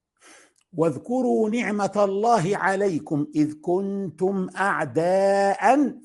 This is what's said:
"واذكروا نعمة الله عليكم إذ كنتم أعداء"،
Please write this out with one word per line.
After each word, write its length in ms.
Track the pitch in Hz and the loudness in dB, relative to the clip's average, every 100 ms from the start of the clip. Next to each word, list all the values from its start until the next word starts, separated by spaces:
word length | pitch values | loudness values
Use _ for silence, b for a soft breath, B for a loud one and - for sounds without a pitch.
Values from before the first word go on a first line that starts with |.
| _ b b b b b _ | _ b b b b b _
"واذكروا 760 | 156 165 123 - 254 247 226 214 | -2 -2 -2 -4 -2 0 0 0
نعمة 420 | 240 196 208 196 208 | -2 -2 -2 -2 0
الله 600 | 202 196 233 226 165 196 | 0 0 2 2 2 0
عليكم 680 | 185 196 202 156 - 147 151 151 | 0 0 0 -2 -2 -2 0 0
إذ 180 | 151 151 | 0 -2
كنتم 880 | 175 180 196 196 190 - 185 196 185 - | -2 -2 -2 -6 -8 -4 -2 -2 -4 -2
أعداء"، 1400 | 196 151 151 139 170 190 196 196 196 196 202 277 247 - | -2 0 -2 0 2 2 4 4 2 2 4 4 2 -2